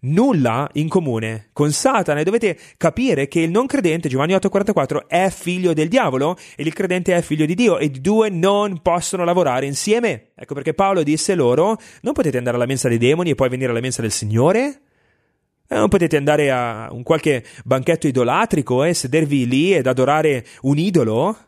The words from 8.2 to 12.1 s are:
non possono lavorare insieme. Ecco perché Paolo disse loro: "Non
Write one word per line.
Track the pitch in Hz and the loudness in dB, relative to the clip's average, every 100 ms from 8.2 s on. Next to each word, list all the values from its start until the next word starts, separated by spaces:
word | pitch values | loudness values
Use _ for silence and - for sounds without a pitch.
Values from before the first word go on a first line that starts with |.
| 220 | 2
non | 175 185 202 208 175 | 2 2 2 0 -2
possono | 180 175 - 190 | -2 0 -2 -2
lavorare | 170 180 160 127 139 | 0 2 2 0 -4
insieme. | 139 - 220 240 120 _ - | -6 0 0 0 -4 _ -20
Ecco | - | -12
perché | 143 139 | -8 -6
Paolo | 147 196 196 | 0 2 2
disse | 147 156 - 180 | 0 0 0 2
loro: | 127 127 185 220 - - | 2 4 2 0 -8 -8
"Non | - | -6